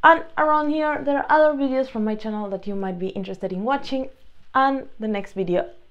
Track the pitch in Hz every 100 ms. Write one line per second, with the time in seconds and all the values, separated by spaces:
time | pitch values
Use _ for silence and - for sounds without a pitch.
0 | 320 285 - - 311 302 302 311 302 302
1 | 269 285 - 302 311 285 277 262 262 226
2 | 214 214 220 208 202 190 196 196 190 180
3 | 190 202 190 190 190 185 220 269 - 269
4 | 262 - - - - 262 269 269 262 -
5 | 214 202 196 190 180 180 - - -